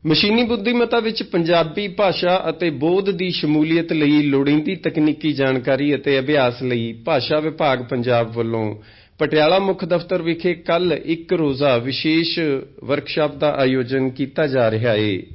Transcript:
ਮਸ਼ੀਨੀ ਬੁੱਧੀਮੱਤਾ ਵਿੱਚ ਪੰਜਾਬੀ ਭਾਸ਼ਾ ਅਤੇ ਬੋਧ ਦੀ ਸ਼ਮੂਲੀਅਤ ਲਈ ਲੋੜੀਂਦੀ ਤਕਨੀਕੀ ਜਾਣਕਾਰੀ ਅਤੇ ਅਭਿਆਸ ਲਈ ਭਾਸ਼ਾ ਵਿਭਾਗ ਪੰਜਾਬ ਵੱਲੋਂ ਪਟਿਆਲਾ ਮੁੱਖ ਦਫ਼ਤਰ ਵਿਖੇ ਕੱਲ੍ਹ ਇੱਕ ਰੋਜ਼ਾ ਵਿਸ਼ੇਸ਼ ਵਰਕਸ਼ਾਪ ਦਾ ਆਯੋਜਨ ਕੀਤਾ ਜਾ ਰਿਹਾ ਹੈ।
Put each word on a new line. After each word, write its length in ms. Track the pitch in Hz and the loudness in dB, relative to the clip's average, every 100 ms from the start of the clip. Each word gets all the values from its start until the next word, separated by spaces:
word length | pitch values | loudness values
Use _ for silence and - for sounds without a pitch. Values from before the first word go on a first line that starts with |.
ਮਸ਼ੀਨੀ 380 | 151 156 208 220 | 2 2 2 2
ਬੁੱਧੀਮੱਤਾ 560 | 240 240 196 247 233 233 | 2 0 0 0 2 2
ਵਿੱਚ 240 | 226 220 | 0 -4
ਪੰਜਾਬੀ 640 | 208 190 165 170 160 156 208 | -2 -2 2 2 2 -2 -6
ਭਾਸ਼ਾ 480 | 185 202 170 175 185 160 | 0 0 2 0 0 0
ਅਤੇ 200 | 160 175 139 | -2 -2 0
ਬੋਧ 300 | 151 185 196 | 0 2 0
ਦੀ 200 | 180 185 | -2 -4
ਸ਼ਮੂਲੀਅਤ 600 | 175 156 151 156 165 165 | -2 0 2 4 2 0
ਲਈ 300 | 160 147 151 | 0 4 4
ਲੋੜੀਂਦੀ 540 | 147 139 139 151 156 190 | 4 2 4 2 0 -4
ਤਕਨੀਕੀ 560 | 160 156 151 151 156 | -4 0 0 0 -2
ਜਾਣਕਾਰੀ 640 | 135 135 131 123 135 147 | 0 0 0 0 0 2
ਅਤੇ 240 | 139 - 135 | 0 0 0
ਅਭਿਆਸ 440 | 131 151 123 120 | 2 2 2 0
ਲਈ 300 | 131 123 117 113 | -4 -2 -4 -6
ਭਾਸ਼ਾ 360 | - 151 113 151 | -2 -2 0 -2
ਵਿਭਾਗ 420 | 156 151 156 127 123 | -2 -2 0 0 -2
ਪੰਜਾਬ 420 | 131 120 120 113 | -4 0 0 0
ਵੱਲੋਂ 420 | 113 113 113 107 107 - - - _ | -2 -4 -2 -4 -8 -16 -20 -20 _
ਪਟਿਆਲਾ 400 | 151 156 151 185 | -2 2 4 2
ਮੁੱਖ 260 | 196 185 | 0 -4
ਦਫ਼ਤਰ 380 | 180 175 170 185 | -2 -4 -2 -4
ਵਿਖੇ 320 | 165 165 180 170 - | -2 -2 -2 -4 -2
ਕੱਲ੍ਹ 280 | 175 180 151 - | 0 2 -2 -2
ਇੱਕ 200 | 165 170 | -6 -2
ਰੋਜ਼ਾ 440 | 180 151 131 143 120 | 0 0 2 2 2
ਵਿਸ਼ੇਸ਼ 600 | 120 127 160 160 165 - 160 135 135 - | 0 -4 0 0 0 -2 -2 -2 -6 -16
ਵਰਕਸ਼ਾਪ 500 | 113 147 117 - 151 | -4 -4 -4 -2 -2
ਦਾ 160 | 139 151 143 | 0 -2 2
ਆਯੋਜਨ 500 | 131 131 120 135 131 | 2 2 0 0 -2
ਕੀਤਾ 360 | 123 135 - 156 | -4 -6 -2 0
ਜਾ 240 | 131 117 | 2 2
ਰਿਹਾ 220 | 110 120 | 2 0
ਹੈ। 260 | 107 107 95 - | 2 0 -2 -6